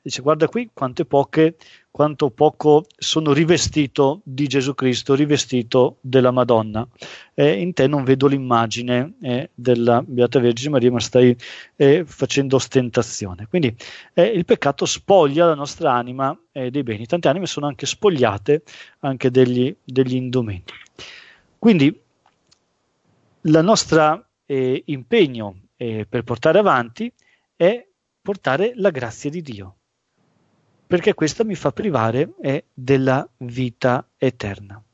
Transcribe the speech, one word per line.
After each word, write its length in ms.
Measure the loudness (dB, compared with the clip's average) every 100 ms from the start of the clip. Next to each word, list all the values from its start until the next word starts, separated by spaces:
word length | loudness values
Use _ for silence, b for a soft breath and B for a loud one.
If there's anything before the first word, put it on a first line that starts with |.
Dice: 220 | -10 -6
"Guarda 260 | -2 0 0
qui 220 | -2 -8
quante 320 | -8 -8 -6
poche, 520 | -2 0 0 2 2 0 b b b
quanto 400 | -2 -2 0 -4
poco 560 | 2 0 2 4 4 2 _
sono 360 | -4 -2 0
rivestito 880 | 2 2 2 0 -2 -4 0 0 0
di 220 | -10 -6 -2
Gesù 280 | -2 -2
Cristo, 400 | -2 -2 -2 0
rivestito 840 | 0 2 0 0 -4 0 2 2 0
della 300 | 0 2 2
Madonna. 560 | 2 2 2 0 -8 -10 _ B B B
Eh, 260 | 0 0 2
in 120 | -4
te 140 | 0 0
non 160 | 2
vedo 220 | 0 2 2
l'immagine, 880 | 0 0 0 0 -4 -2 -2 -4 -8
eh, 300 | -6 -6 -6
della 480 | -8 -2 0 2 2 0
Beata 340 | -2 0 2
Vergine 300 | 2 0 -2
Maria, 200 | 0 2
ma 100 | 0
stai, 360 | 0 4 4 4 B B B _
eh, 280 | 4 4 0
facendo 500 | -6 -4 -2 0 0
ostentazione." 880 | 0 -2 0 -2 -4 -6 -10 -12 -6
Quindi, 280 | -2 -2 -4 B B B
eh, 100 | 2
il 200 | 2 2
peccato 400 | 0 0 0 -2
spoglia 600 | -4 -6 2 4 4 4 2
la 80 |
nostra 380 | 2 -6 -4 0
anima, 460 | 0 -2 -4 -4 -6 _
eh, 180 | -10 -6
dei 120 | -6
beni. 240 | -6 -8 -6
Tante 220 | -2 0
anime 180 | 0 -4
sono 200 | -6 -8
anche 200 | -8 -10
spogliate 760 | -2 0 2 0 0 0 -2 _ B B B
anche 300 | -8 -2 0
degli, 440 | 4 4 2 -2 -4
degli 320 | -8 -2 0
indumenti. 580 | -2 -4 -4 -4 -8 -12 -20 -20 _ B B B B B _
Quindi 400 | 2 4 2 0 _ _ _ _ _ _ _ _ _ _ _ _ _ _
la 200 | 2 4
nostra, 600 | 4 2 2 2 2 0 _ _
eh, 380 | _ -4 -2 -2 -4
impegno, 760 | -10 -2 2 2 0 -10 -12 _ _
eh, 300 | -8 -6 -6
per 180 | -6
portare 340 | -6 -2 2 2
avanti 520 | 4 0 -2 -8 -12 _ _ _ _ _
è 300 | 0 0 -8 _ _ _
portare 520 | -10 -6 -4 -2 -2 0
la 140 | -2
grazia 380 | -2 -10 -8 -10
di 140 | -10
Dio, 340 | -12 -16 -18 _ _ _ _ _ _ _ _ _ _ _ _
perché 260 | -2 0
questa 320 | 0 -2 -2
mi 100 | -6
fa 180 | -2 -6
privare, 600 | -4 -4 0 0 -2 -4 -6
eh, 240 | -6 -6 -6
della 540 | -18 0 0 2 0 -2 _
vita 680 | -14 -6 -8 -2 -2 -2 -4 _
eterna. 680 | -4 -4 -10 -10 -16 -20 _